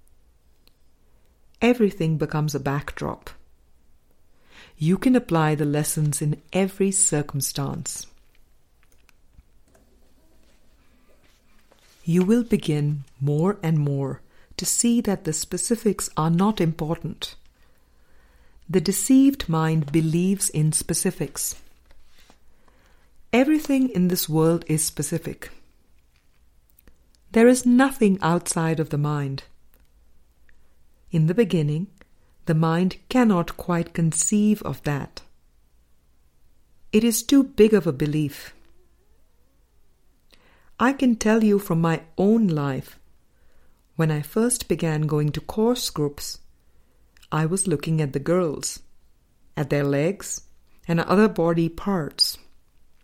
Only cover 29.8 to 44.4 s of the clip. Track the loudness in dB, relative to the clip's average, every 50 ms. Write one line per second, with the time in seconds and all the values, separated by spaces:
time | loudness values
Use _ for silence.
29.8 | -20 _ _ _ _ -20 -20 -20 -20 _ _ _ -20 -20 -20 -20 -20 -20 _ _
30.8 | -20 -20 _ _ _ -4 0 0 2 2 4 2 2 2 2 0 0 0 -2 -4
31.8 | -6 -8 -12 -20 -20 _ -20 _ _ _ _ _ -4 0 2 2 2 2 2 2
32.8 | 0 0 -2 -6 -12 -2 0 2 4 4 4 2 0 -4 -6 -10 -6 -4 -2 -2
33.8 | -2 -4 -4 -2 -2 0 0 -2 -2 0 2 2 2 2 2 0 -2 -8 -10 -6
34.8 | -6 -6 -6 -6 -8 -10 -14 -20 -20 -20 -20 _ _ _ _ _ _ _ _ _
35.8 | _ _ _ _ _ _ _ _ _ _ _ _ _ _ _ _ _ _ _ _
36.8 | -14 0 0 2 2 2 0 0 0 4 4 4 4 2 4 4 6 6 6 2
37.8 | 2 0 -2 -2 -2 -2 -2 -2 -2 -4 -6 -10 -16 -20 -20 -20 -20 -20 -20 -20
38.8 | _ _ _ _ _ _ _ _ -20 _ _ _ _ _ _ _ _ _ _ _
39.8 | -20 _ _ _ _ _ _ _ _ _ -20 _ _ _ _ _ _ -20 -4 0
40.8 | 0 0 2 2 2 2 2 2 2 2 2 4 4 4 4 2 2 0 0 0
41.8 | 2 0 0 -2 -4 -10 -4 0 2 4 4 4 2 2 0 0 -2 -2 -4 -6
42.8 | -8 -12 -18 -20 -20 -20 -20 _ _ _ _ _ _ -20 _ -20 -20 -20 -20 _
43.8 | _ _ _ -2 0 0 0 -2 -6 -4 -2 0